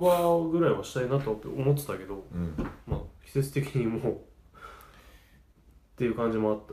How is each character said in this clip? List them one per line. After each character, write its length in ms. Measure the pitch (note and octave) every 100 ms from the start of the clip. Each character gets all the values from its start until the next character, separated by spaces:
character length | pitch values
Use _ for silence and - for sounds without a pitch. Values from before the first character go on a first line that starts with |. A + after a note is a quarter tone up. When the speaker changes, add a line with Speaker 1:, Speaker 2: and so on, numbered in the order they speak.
Speaker 1:
馬 500 | F3+ F3 E3+ E3+ E3
ぐ 140 | E3+
ら 60 | D#3+
い 40 |
は 80 | G#2
し 100 | -
た 80 | C3
い 60 | B2+
な 100 | C#3
と 120 | A2+
思 420 | G#2+ - C3+ C3+
っ 20 |
て 120 | C#3+ -
た 120 | F#2+
け 60 |
ど、 200 | F#2+ G2 -
Speaker 2:
う 20 | F2
ん。 160 | E2+ D2+ C#2 - -
Speaker 1:
ま 100 | -
あ、 40 | - -
季 80 | -
節 200 | C#3 C3+
的 240 | C#3 - B2+
に 100 | A2+
も 240 | A2+ A#2+
う、 20 |
っ 20 | - - - - - - - - - - - - - - _ - - _ -
て 80 |
い 40 | A#2+
う 60 | A2+
感 160 | A2+
じ 60 | A2
も 120 | G#2+
あ 40 | G#2+
っ 40 | -